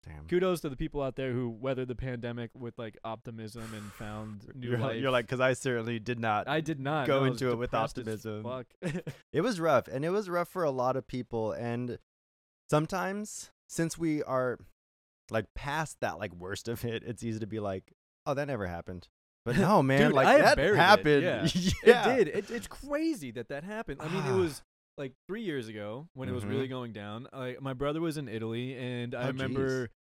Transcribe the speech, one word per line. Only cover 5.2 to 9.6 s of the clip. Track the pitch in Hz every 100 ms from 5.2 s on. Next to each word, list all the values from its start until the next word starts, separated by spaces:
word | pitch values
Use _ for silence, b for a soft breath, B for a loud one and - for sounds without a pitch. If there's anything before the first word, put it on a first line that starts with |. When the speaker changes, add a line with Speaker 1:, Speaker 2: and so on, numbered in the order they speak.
| 117
Speaker 1:
"'Cause | 127
I | 127
certainly | 123 135 120 113 117
did | 104 120
not | 113 104 98
Speaker 2:
I | 156
did | 156 147
not. | 135 156 131
Speaker 1:
go | 135
Speaker 2:
No, | 135
I |
was | 117
Speaker 1:
into | 127
it | 117
with | 120
Speaker 2:
depressed | 117 113 -
as | 113 107 113
Speaker 1:
optimism." | 107
Speaker 2:
fuck. | 113 127 120 _
<laughs> | 180 165 - - _
Speaker 1:
It | 139
was | 226 185